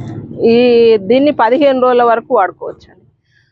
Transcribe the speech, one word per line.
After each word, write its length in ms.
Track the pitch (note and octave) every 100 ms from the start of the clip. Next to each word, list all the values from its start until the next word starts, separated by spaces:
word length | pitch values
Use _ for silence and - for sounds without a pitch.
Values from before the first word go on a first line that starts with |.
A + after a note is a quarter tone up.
| - - - - A3+
ఈ, 20 | A#3 B3 A#3 A#3 A3 F#3+
దీన్ని 260 | B3+ D4 C#4
పదిహేను 380 | A3+ C4 C#4 C4
రోజుల 220 | B3+ B3
వరకు 280 | A#3+ A3+ -
వాడుకోవచ్చండి. 720 | A#3 F3+ - D3 - - _ _ _ _ _ _